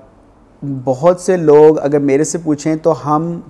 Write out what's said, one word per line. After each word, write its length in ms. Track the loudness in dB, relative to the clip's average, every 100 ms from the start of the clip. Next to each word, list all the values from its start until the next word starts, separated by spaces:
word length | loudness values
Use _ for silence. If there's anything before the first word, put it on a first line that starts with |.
| _ _ _ _ _ -14
बहुत 580 | -10 -8 -6 0 0 0
से 140 | -2 -2
लोग 400 | 4 6 6 4
अगर 220 | 0 -2
मेरे 260 | 0 0
से 140 | -2 -6
पूछें 400 | -6 -4 -4 -2
तो 120 | -2
हम, 540 | -4 -2 -4 -4 -10